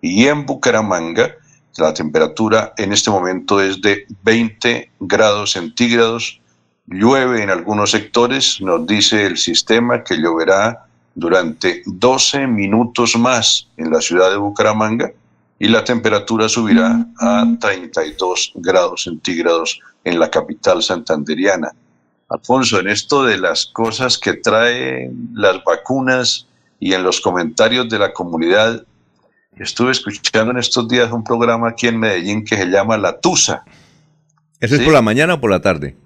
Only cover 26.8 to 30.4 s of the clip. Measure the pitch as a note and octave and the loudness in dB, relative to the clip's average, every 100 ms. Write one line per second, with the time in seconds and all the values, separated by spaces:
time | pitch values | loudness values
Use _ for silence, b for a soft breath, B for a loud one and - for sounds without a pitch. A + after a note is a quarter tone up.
26.8 | F#2 F#2 F#2 F2 G2+ F2+ E2 - A2+ B2 | -2 0 0 0 -2 -2 -4 0 2 2
27.8 | A#2+ A2 G2 - F2 E2 E2 G2 A2 A#2 | -2 -2 -2 -2 -8 -2 2 2 2 -2
28.8 | - _ _ _ _ _ _ - F#2 - | -12 _ _ _ _ _ _ -16 -12 -2
29.8 | B2 C3 - G2+ - A2+ | 0 0 -4 -8 -2 0